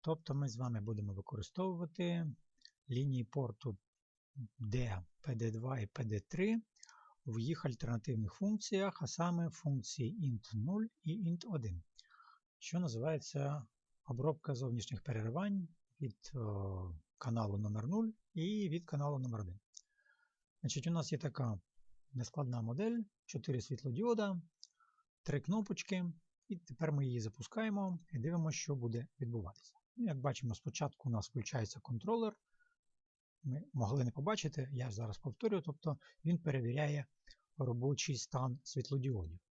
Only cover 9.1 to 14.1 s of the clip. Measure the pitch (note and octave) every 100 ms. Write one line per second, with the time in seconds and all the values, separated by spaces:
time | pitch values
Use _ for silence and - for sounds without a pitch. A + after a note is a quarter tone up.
9.1 | - E3+ F3 E3 E3 D3 C3+ - - A#2+
10.1 | G#3+ D3 A2+ - A2 A#2+ G3+ A3+ _ D#3+
11.1 | F3+ E3+ E3+ A#3+ E3 A2 F2 - _ -
12.1 | - - - _ _ - E3+ F3 A2+ C3+
13.1 | D#3 - C#3+ C#3 D3 A#2 _ _ _ -